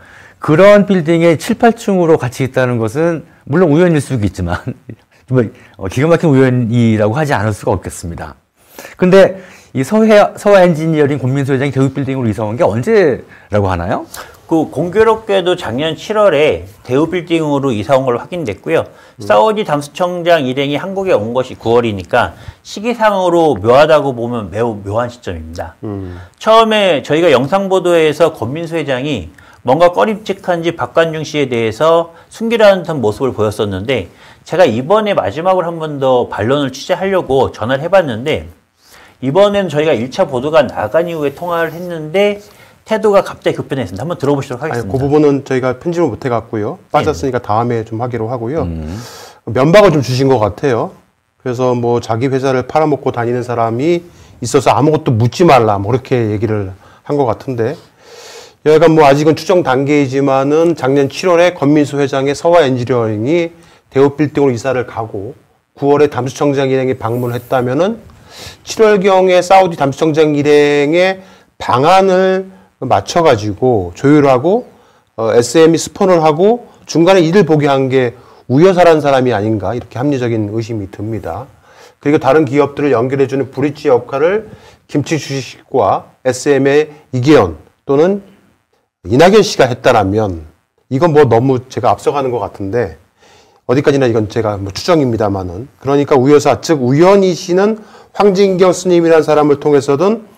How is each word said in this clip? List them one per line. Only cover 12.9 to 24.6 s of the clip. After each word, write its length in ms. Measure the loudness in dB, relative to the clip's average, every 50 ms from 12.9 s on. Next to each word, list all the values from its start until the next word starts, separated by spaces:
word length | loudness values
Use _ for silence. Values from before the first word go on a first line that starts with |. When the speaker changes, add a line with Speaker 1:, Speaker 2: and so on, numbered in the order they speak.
| 2 2 2 2 0 -2 -6 -16 -20 -20 _ -4 -2 -2 0 0
Speaker 1:
하나요? 380 | -2 -4 -4 -4 -6 -6 -8 -12 -16 -20 -20 -20 -20 -18 _
Speaker 2:
그 200 | -2 -2 -2 -2 -2
공교롭게도 840 | -4 -6 -6 -2 0 2 2 2 2 -2 -2 -2 -2 -2 0 -2 -2
작년 380 | -4 -4 -8 -6 -4 -4 -6 -6
칠월에 680 | -8 -8 -6 -2 2 2 2 2 2 2 0 0 -2 -6 -14 -20 -18
대우 260 | -8 -2 0 0 0
빌딩으로 640 | 0 -4 -6 -4 -2 -2 -2 -2 -2 -2 -2 -2 -2
이사 240 | -4 -4 -2 0 0
온 100 | 0 2
걸로 120 | 0 -4
확인됐고요. 640 | -4 -6 -8 -10 -8 -8 -8 -8 -8 -6 -4 -2 -2
Speaker 3:
음. 420 | -2 -4 -12 -20 -20 -20 _ -12
Speaker 2:
사우디 420 | -2 0 2 2 2 2 0 -2 -4
담스 300 | -4 -4 -4 -6 -8 -6
청장 540 | -6 -4 -4 -4 -4 0 2 2 2 2
일행이 280 | -2 -4 -4 -4 -4 -4
한국에 380 | -6 -6 -6 -6 -6 -2 0 0
온 220 | 0 0 -2 -4
것이 180 | -4 -4 -4 -8
구월이니까 800 | -8 -2 0 2 2 2 0 -4 -6 -6 -2 -2 0 0 -2 -6 -12 -20 -20 -20 _ _
시기상으로 920 | -18 -14 -8 -6 -6 -4 0 0 0 2 2 0 2 2 2 2 2 0
묘하다고 580 | 0 2 4 4 4 6 6 4 2 2 -2 -6
보면 340 | -6 -6 -6 -6 -8 -8 -8
매우 260 | -6 -4